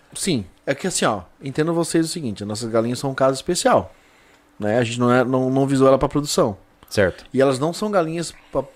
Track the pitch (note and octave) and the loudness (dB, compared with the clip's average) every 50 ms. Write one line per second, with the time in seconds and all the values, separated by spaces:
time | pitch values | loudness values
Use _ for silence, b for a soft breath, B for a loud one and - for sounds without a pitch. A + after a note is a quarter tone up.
0 | _ _ - - - G3+ D#3 A2+ F#2 - _ _ - - C#3 - - F#3 - - | _ _ -12 -6 -4 -2 -2 -2 -4 -8 _ _ -6 -6 -6 -4 -4 -6 -2 0
1 | F#3+ C3+ G#2+ F#2+ F2 - _ _ - C#3 B2+ D#3 D3+ E3 E3 E3+ E3 - - E3 | 0 0 -2 -2 -6 -14 _ _ -14 -8 -2 -2 0 0 0 0 -2 0 0 0
2 | E3 D#3+ - F3 D3 A2+ G2 - G2+ G#2 G#2+ A2 A#2+ A2+ A2+ A2+ A2+ A#2+ B2 A#2+ | 0 0 -4 -6 -6 -6 -6 -6 -6 -8 -6 -6 -6 0 0 0 2 2 -2 -4
3 | - C3+ C3 - C3+ C3+ C3+ C3 - - F3 - - B3 A3 A2+ F2+ - b b | -4 -6 0 2 2 2 2 0 -2 -4 -4 0 2 4 2 2 0 -2 b b
4 | b b b b b b b b b b _ - G#2 G#2 A2 B2 A#2+ A2 A#2+ B2 | b b b b b b b b b b _ -6 -2 0 2 2 0 0 -2 0
5 | B2 A#2+ B2 B2+ B2 B2 C3 C3 C3 B2+ C3 C3+ C#3 C3+ C#3 C3 C3+ C3+ C3+ B2+ | 2 4 4 4 2 2 0 0 0 0 0 0 0 2 2 4 6 6 6 4
6 | D3 C#3 - D3 C#3+ - - G3 D#3 A2+ F#2+ - _ _ _ _ - - - G#2+ | 2 0 -2 -2 -4 -2 0 0 0 0 -2 -6 _ _ _ _ -20 -6 0 2
7 | G2 F2 - - - - - B2 C3+ C#3 C3 B2 C#3+ E3 E3+ - G#3+ G#3+ G3+ F#3 | 2 2 0 -4 -18 -6 0 2 2 2 2 0 -2 -4 -4 -4 -4 0 0 0
8 | E3 D#3+ E3 E3+ D#3+ - - - - - - C#3 B2 - - | 0 0 -4 -6 -8 -8 -10 -16 -20 -6 -6 -6 -6 -6 -14